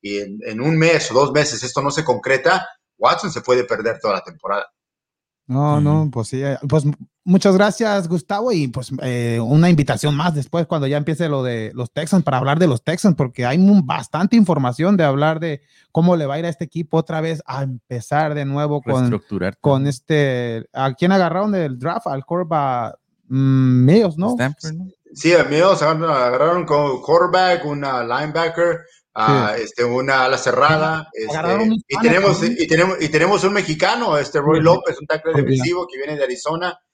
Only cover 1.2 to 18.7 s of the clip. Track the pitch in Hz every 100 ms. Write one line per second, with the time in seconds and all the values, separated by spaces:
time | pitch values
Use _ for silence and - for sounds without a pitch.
1.2 | 139 143 147 113 127 147 139 143 160 -
2.2 | - 135 170 - - - _ _ 117 175
3.2 | 196 117 - 123 123 107 110 - 110 95
4.2 | 85 82 95 101 - _ _ _ _ _
5.2 | _ _ _ 131 147 147 147 151 156 127
6.2 | 107 131 139 135 147 156 147 147 - _
7.2 | - 185 202 185 208 - 220 202 170 175
8.2 | - 202 240 196 139 120 123 131 131 123
9.2 | 120 117 113 147 175 165 143 113 151 143
10.2 | 175 151 131 170 160 165 135 147 147 156
11.2 | 165 139 127 117 110 120 123 - 156 190
12.2 | 151 131 127 151 175 120 - 131 208 165
13.2 | 131 120 123 147 190 202 135 156 - 151
14.2 | 185 233 196 156 127 123 170 202 156 139
15.2 | 151 160 165 143 _ _ _ - 170 175
16.2 | 143 143 170 160 156 170 165 165 160 165
17.2 | 160 160 - 131 135 123 _ 123 - 147
18.2 | 156 147 139 139 151